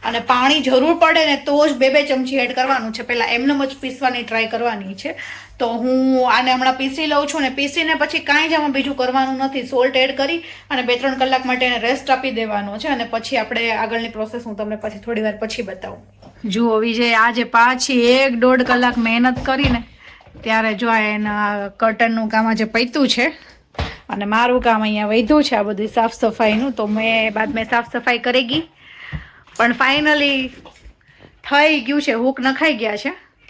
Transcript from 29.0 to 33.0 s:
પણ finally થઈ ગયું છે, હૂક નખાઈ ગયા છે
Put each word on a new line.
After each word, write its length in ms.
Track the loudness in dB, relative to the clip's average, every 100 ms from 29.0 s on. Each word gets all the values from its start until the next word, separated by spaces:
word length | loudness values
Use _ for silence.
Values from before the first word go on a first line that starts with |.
| -12 -12 -12 -20 _ -2
પણ 140 | 0
finally 760 | 2 0 2 2 2 2 0 -4 -10 -20 -20 -20 _ _ _ -20 _ 0
થઈ 280 | 4 4 2
ગયું 220 | 0 -2
છે, 120 | 0
હૂક 260 | 0 0 0
નખાઈ 340 | -2 2 0
ગયા 240 | 0 -2
છે 120 | -4